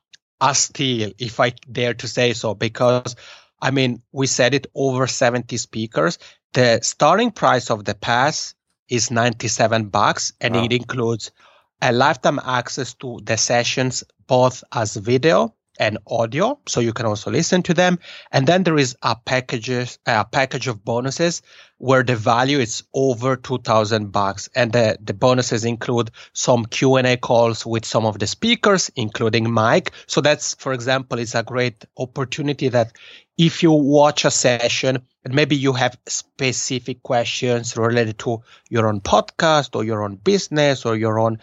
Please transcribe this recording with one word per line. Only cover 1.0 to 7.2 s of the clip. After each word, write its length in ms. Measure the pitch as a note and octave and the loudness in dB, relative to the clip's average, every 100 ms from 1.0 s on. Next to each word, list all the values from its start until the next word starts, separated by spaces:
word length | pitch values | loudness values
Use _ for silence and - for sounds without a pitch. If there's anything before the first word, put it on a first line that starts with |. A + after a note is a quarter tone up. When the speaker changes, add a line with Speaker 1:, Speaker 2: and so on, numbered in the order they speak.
| G#2+ - | -4 -8
Speaker 1:
if 220 | A#2+ - | -6 0
I 100 | B2 B2 C3+ | -2 -2 -10
dare 240 | A#2 A#2+ | -4 -4
to 120 | B2 A#2 | -4 -6
say 240 | - B2 | 0 0
so, 220 | A#2 A2+ | 0 -4
because, 600 | G2 A2+ - B2 B2 B2 - - - _ _ | -4 -4 0 2 2 -2 -12 -20 -20 _ _
I 100 | C3+ | -2
mean, 300 | C3+ B2+ B2 _ | 2 0 -2 _
we 140 | C#3 C3+ | -4 -2
said 260 | - B2 | 2 2
it, 140 | C#3 - | 2 -2
over 320 | - C#3 B2+ B2+ | -4 -2 0 -2
seventy 480 | - B2 B2 B2 A#2 | 0 0 0 -4 -8
speakers. 600 | - A2 A2 D#2 - - - _ _ | -8 -8 -4 -2 -2 -4 -12 _ _
The 240 | B2+ B2 A2+ | 2 4 2
starting 500 | - - D3+ F#3+ | 0 2 4 4